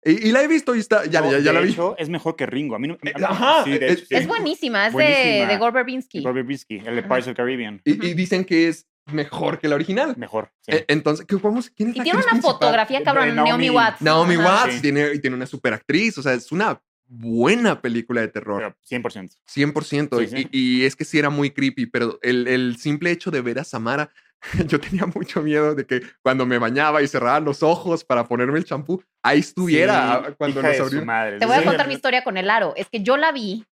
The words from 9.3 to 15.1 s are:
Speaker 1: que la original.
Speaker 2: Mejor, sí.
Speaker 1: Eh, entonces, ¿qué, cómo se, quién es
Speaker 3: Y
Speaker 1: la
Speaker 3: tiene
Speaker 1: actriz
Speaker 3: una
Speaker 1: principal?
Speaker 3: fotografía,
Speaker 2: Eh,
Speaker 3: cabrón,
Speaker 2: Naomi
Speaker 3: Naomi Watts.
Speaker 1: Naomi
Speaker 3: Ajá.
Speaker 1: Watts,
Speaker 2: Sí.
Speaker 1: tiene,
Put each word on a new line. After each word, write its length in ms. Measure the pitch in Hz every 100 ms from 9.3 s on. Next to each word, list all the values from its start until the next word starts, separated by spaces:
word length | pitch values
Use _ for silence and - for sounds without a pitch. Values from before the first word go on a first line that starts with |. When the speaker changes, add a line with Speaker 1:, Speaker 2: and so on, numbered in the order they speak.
| - 147 147
Speaker 1:
que 80 | 156
la 60 | 143
original. 400 | 160 190 302 240
Speaker 2:
Mejor, 340 | 113 110 104 _
sí. 100 | -
Speaker 1:
Eh, 100 | 156 -
entonces, 360 | 151 151 151 -
¿qué, 120 | 196
cómo 220 | 208 226
se, 100 | 240
quién 180 | _ 214
es 40 | 240
Speaker 3:
Y 20 |
Speaker 1:
la 60 |
Speaker 3:
tiene 140 | 254 403
Speaker 1:
actriz 140 | 508
Speaker 3:
una 80 | 247
Speaker 1:
principal? 140 | 311
Speaker 3:
fotografía, 440 | 247 247 233 220 262
Speaker 2:
Eh, 40 |
Speaker 3:
cabrón, 300 | 285 277 247 233
Speaker 2:
Naomi 120 | 240
Speaker 3:
Naomi 200 | 240 254
Watts. 300 | 247 226 -
Speaker 1:
Naomi 340 | 151 160 175 175
Speaker 3:
Ajá. 80 | 170 196
Speaker 1:
Watts, 100 | 240
Speaker 2:
Sí. 60 | 123
Speaker 1:
tiene, 320 | 139 143 147